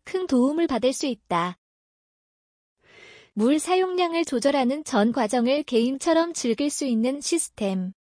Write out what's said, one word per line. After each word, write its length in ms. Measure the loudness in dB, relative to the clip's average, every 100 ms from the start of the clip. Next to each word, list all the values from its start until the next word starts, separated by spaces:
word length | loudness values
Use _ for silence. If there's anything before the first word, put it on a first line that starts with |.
| -4
큰 220 | -6 0
도움을 400 | 2 2 2 0
받을 260 | 2 0
수 140 | 0 -4
있다. 500 | -6 _ -2 -2 -6 _ _ _ _ _ _ _ _ _ _ _ _ _ -20 -20 -20 -12
물 260 | 0 2 2
사용량을 640 | 2 0 0 0 0 0
조절하는 600 | -2 0 2 2 0 -2 -2
전 260 | 2 2
과정을 520 | 2 0 0 0 0
게임처럼 680 | 0 0 0 -2 0 2 0
즐길 380 | -2 -2 0 -2
수 160 | -2 -2
있는 340 | 0 0 -2
시스템. 720 | -2 -2 -2 -4 -4 -2 -6 -10